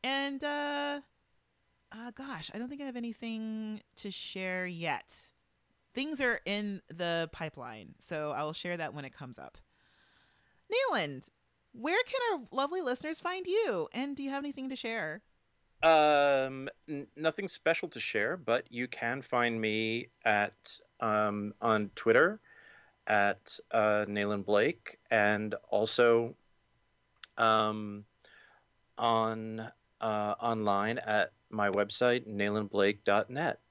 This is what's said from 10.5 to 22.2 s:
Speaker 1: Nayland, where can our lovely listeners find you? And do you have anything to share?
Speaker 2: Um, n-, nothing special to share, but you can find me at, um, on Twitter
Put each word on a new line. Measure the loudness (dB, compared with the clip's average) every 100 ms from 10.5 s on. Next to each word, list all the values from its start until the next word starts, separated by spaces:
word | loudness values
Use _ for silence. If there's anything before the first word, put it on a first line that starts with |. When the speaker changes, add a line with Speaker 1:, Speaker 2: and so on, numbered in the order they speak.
| _ _
Speaker 1:
Nayland, | 0 2 0 -2 -6 -14 _ _ _ _
where | -8 -2 0
can | 0 -2 -2 -2
our | -4
lovely | -4 -2 -2
listeners | -2 -4 -6 -6
find | -6 -6 -2
you? | 0 0 -2 -4
And | -6 -6
do | -6
you | -6
have | -6
anything | -6 -8 -8
to | -8
share? | -6 -6 -6 -8 _ _ _ _ _ _
Speaker 2:
Um, | 6 8 8 8 6 4 2 -4 -10 -12 -10
n-, | -8 -8
nothing | -2 -2 0 -8
special | -2 0 0 -2
to | -8
share, | -2 0 0 -2
but | 0 0 0
you | -6 -6
can | -2 -2 -2
find | 0 2 2 2
me | 0 2 0 -2 -6 _
at, | 2 4 2 _ -16 -16 _ _
um, | 0 2 2 0 -4 -2
on | 0 2 0
Twitter | -2 4 6